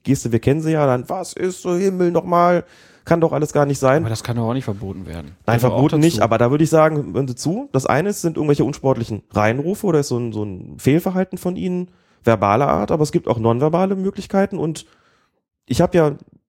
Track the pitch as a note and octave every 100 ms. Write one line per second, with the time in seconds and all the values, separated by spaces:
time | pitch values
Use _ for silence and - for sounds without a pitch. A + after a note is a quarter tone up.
0 | - C#3 C3+ A2+ - D3+ D#3 D#3 C#3+ B2+
1 | - F#3 E3+ - F#3 F3+ F3+ F3 G3 F#3
2 | F3 E3+ F3+ F3 F3 F3 - - - _
3 | - E3 D#3+ C#3 D3+ D3 C#3+ C#3 C3 C#3+
4 | A2 A2 - A#2 A2+ C3 B2+ G2+ G2 F#2
5 | E2+ E2 D2 - - A#2 B2 F#2 D3+ D#3
6 | E3 A#2+ G#2+ A2+ A#2+ D3 D#3 D#3+ D#3 D3+
7 | F#2 F#2+ C#3 A#2+ C#3+ G#3 C#4+ C3 - C3
8 | G3 G3+ E3+ - D3+ C#3+ C3+ B2 C3+ A#2+
9 | A#2 G#2 - G2 G#2+ B2+ D#3+ G#3 G3+ D#3
10 | C#3 A#2+ A#2+ G#2+ G#2 F2+ - C#2+ B2+ D#3
11 | F#3+ F#3 F#3+ F#3 F3+ F3+ F3+ F3+ F3+ _
12 | _ _ - A2 G2+ A2 C#3+ D#2 G#3 E3
13 | D3 E3+ - A2+ A2+ A#2 D3+ E3 F#3+ G3
14 | F#3+ - - G3 G3 F3 D#3+ D#3 - _
15 | _ _ _ _ _ _ - B2+ F3+ F3
16 | D3+ C#3+ - _